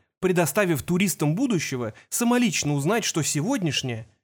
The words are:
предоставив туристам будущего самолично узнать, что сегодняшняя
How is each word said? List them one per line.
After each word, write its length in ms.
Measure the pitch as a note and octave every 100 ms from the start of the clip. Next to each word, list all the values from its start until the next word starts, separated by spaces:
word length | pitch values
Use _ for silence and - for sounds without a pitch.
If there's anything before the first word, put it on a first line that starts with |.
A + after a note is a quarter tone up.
| _ _
предоставив 640 | F#3 F3 E3 - F#3+ D3
туристам 500 | - F3 G3 - D3
будущего 580 | E3+ C4+ F#3 - B2+ A2+ - -
самолично 640 | - A#3 A#3+ A#3+ D3+ D3
узнать, 280 | C#3+ D3 A3+
что 200 | - E3
сегодняшняя 840 | C#3+ D3 F3+ C#4 E3+ B2 C3 A2+ A2+ _